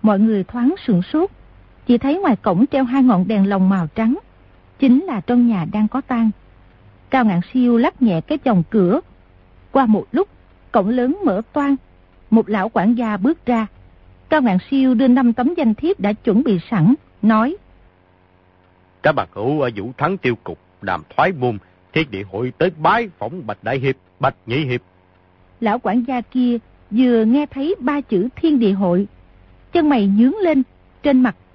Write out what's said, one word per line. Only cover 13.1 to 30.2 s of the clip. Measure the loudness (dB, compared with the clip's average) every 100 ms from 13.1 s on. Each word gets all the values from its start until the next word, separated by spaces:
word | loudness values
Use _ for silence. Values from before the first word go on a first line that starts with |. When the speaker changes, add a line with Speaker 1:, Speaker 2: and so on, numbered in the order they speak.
| -2
Speaker 1:
bước | -2 -2 -2
ra. | -4 -4 -12 -20 -20 -20 -20 -2
Cao | 0
Ngạn | 2 0 -2
Siêu | 0 2
đưa | 2 4
năm | 4 2
tấm | 0 -2 0
danh | -2 0
thiếp | -4 -2
đã | -4
chuẩn | -4 0 0
bị | 0 -2 -2
sẵn, | 0 2 2 _ _
nói: | 0 2 0 -6 _ -20 _ _ _ _ _ _ _ _ _ _ _ _
Speaker 2:
"Các | -2
bà | -2 -6
cửu | -6 -4 -2
ở | -2 -4
Vũ | -12 -6
Thắng | -4 -2
tiêu | -4 -4
cục, | -8 -16 _ _
Đàm | -8 -8 -6 -2
Thoái | -2
môn, | 0 -4 -4 _ _ _
Thiên | -6 -6
Địa | -8 -10
hội | -8 -8 -4
tới | -4 -2
bái | 0 0 -4 _
phỏng | -12 -10 -12
Bạch | -10
Đại | -6 -4
Hiệp, | -4 -6 _ _
Bạch | -6 -4 -8
Nhị | -6 -4
Hiệp." | -6 _ _ _ _ _ _ _ _
Speaker 1:
Lão | -4 -2
quản | -2 -2
gia | -2 -6
kia | -6 -2 -2 -2 _ _ _
vừa | 0 2 2 2
nghe | 2 0
thấy | -6 -6 -4
ba | -4 -4
chữ | -2 -2 -2 -2
Thiên | 0 2
Địa | 0
hội, | 0 0 0 -2 -10 -20 -20 -20 -20 _
chân | 0 2
mày | 2 2
nhướng | 4